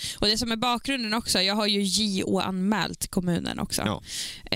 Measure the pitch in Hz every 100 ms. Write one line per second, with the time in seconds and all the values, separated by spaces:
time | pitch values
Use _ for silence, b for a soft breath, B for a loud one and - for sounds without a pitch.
0 | B B 208 220 233 226 247 240 - 269
1 | 214 220 - 196 190 208 208 202 196 185
2 | 214 190 - 190 - 185 196 208 - -
3 | - 196 180 - 64 60 - - 92 98
4 | - B B B B